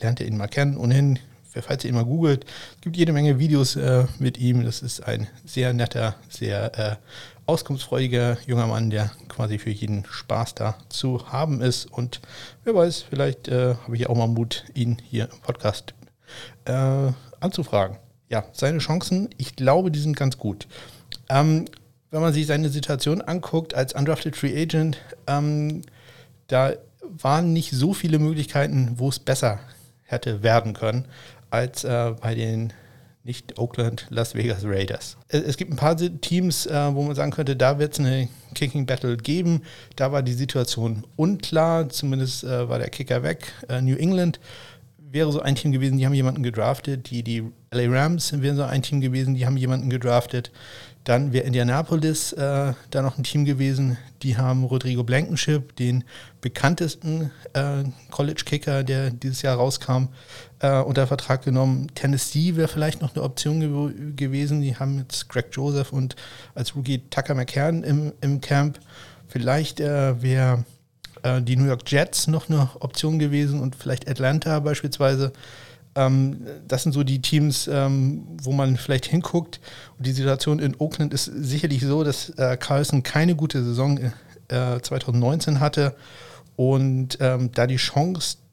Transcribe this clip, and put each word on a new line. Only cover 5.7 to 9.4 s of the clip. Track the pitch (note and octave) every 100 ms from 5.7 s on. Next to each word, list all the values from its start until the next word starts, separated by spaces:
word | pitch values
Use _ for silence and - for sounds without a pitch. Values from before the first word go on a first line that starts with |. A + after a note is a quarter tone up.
netter, | A#2+ A#2 A#2+ A2 - -
sehr, | - A2 G2+ A2 -
äh, | G#2+ G#2 - - - -
auskunftsfreudiger | - - - C3+ - - C3 B2 A#2+ A#2 -
junger | A#2+ A2+
Mann, | A2 A2+
der | G#2+ G2+ - -
quasi | -